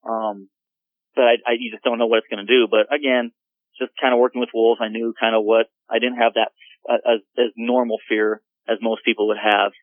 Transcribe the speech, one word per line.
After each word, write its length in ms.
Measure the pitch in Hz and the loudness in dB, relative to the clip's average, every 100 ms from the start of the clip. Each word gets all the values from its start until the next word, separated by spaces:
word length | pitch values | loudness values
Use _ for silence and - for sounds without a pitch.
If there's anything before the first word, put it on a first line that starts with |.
Um, 460 | - 113 110 104 95 _ _ _ _ _ _ - | -6 -4 -4 -6 -12 _ _ _ _ _ _ 2
but 100 | 123 | 4
I, 120 | 120 - | 4 0
I, 60 | 117 | -4
you 120 | 120 | -4
just 120 | 107 | -4
don't 160 | 131 117 | -4 0
know 80 | 117 | 2
what 120 | 113 | 0
it's 80 | - | 0
gonna 160 | 107 101 | -10 2
do. 220 | 123 113 | 2 4
But 240 | 110 107 | 2 0
again, 400 | 147 143 127 120 _ _ _ _ - | 0 0 0 -2 _ _ _ _ -10
just 140 | 131 - | -10 -4
kinda 200 | 131 123 | 0 2
working 220 | 123 123 | 2 0
with 140 | 120 | -6
wolves, 280 | 113 113 117 | 0 0 2
I 60 | 113 | -4
knew 260 | 113 117 113 | -6 -6 -4
kinda 200 | 117 113 | -2 0
what, 300 | 107 113 113 _ _ | 2 2 0 _ _
I 100 | 117 | -2
didn't 180 | 123 123 | -2 0
have 160 | 117 113 | 0 0
that, 180 | 110 _ - _ - | -4 _ -20 _ -4
uh, 80 | 120 - | -2 0
as, 140 | 113 _ - | -2 _ -4
as 140 | 120 117 | -2 -2
normal 440 | 117 127 120 110 - | -2 0 0 -4 -4
fear 340 | 107 107 107 _ _ - | -2 -2 -2 _ _ -8
as 140 | 113 | -4
most 220 | 113 113 | -2 -4
people 240 | - 110 107 | -2 -2 0
would 100 | 107 | 0
have. 360 | 107 104 101 - | 2 2 2 -4